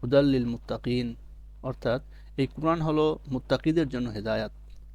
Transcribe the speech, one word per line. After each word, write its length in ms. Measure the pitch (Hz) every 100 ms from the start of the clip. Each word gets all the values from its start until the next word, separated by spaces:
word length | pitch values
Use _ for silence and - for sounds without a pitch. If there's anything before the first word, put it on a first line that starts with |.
হুদাল 220 | 123 139
লিল 200 | 143 135
মুত্তাকিন, 680 | 120 120 - 113 - 123 120 117 - - - -
অর্থাৎ 400 | 127 127 123 127 - - - -
এই 100 | 135
কুরআন 360 | - 160 170
হলো 360 | 160 151 156 156 -
মুত্তাকিদের 600 | 127 - 127 160 160 147
জন্য 220 | 123 123
হিদায়াত। 400 | 107 107 113 107 - - - -